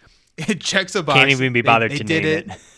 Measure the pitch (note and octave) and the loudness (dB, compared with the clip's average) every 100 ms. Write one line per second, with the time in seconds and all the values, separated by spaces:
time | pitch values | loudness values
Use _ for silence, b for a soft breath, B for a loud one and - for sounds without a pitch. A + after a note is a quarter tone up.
0 | b b b - D#3+ G3+ - G3 F#3 G3+ | b b b -8 -6 -4 -2 -2 -2 -4
1 | D3 C#3 C#3 C3 C3 A#2+ A#2 A2+ A2+ C#3+ | 2 2 4 2 2 2 4 2 2 -2
2 | G#2+ D#3+ D#3+ D#3 - B B | -2 -2 0 -2 -6 B B